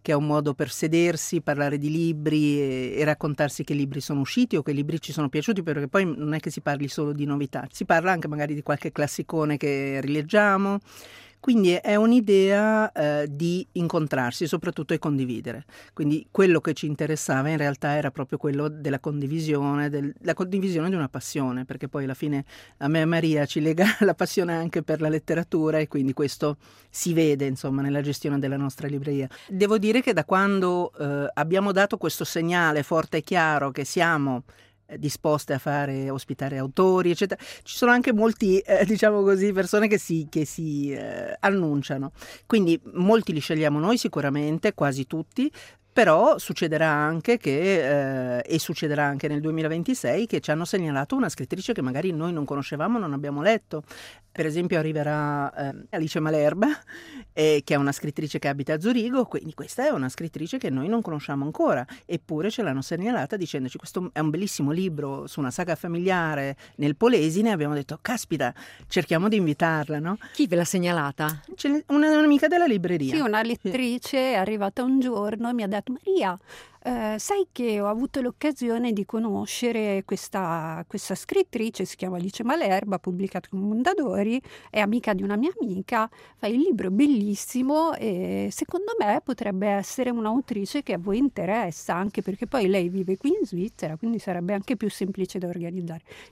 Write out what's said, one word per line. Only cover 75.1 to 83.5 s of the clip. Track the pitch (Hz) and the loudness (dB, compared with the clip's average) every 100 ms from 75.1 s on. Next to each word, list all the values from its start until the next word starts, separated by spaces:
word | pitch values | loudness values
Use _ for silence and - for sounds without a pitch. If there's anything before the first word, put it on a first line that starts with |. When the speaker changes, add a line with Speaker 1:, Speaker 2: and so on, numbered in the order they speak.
| 220 208 214 233 | 0 -2 -4 -4
Speaker 3:
e | |
mi | 247 | -2
ha | 202 | -2
detto: | 208 226 | -4 -6
"Maria, | 254 403 381 190 180 - - - _ 254 | -6 0 0 0 -4 -10 -20 -20 _ -6
eh, | 240 214 214 | -2 -2 -4
sai | - 403 370 | -2 -2 -2
che | - 240 208 | -2 -2 0
ho | 202 | 0
avuto | 220 269 285 | -2 -2 -2
l'occasione | 247 - 302 277 240 233 240 | -4 -2 -4 -2 -2 0 0
di | 208 196 | -2 -2
conoscere | 226 226 196 208 - 240 226 214 196 - | -2 -2 -2 -4 -4 -2 0 0 -2 -2
questa, | 196 - 202 180 165 160 165 170 | -6 -4 -4 -2 -4 -4 -8 -8
questa | 196 - 190 | -8 -6 -8
scrittrice, | - 392 370 233 220 - | -2 0 0 -2 -4 -4
si | 185 - | -8 -6
chiama | 185 180 | -6 -4
Alice | 185 - | -6 -4
Malerba, | 233 320 226 190 208 185 | -2 0 2 0 0 -4
ha | |
pubblicato | - 180 196 185 | -4 -4 -4 -6
con | - | -8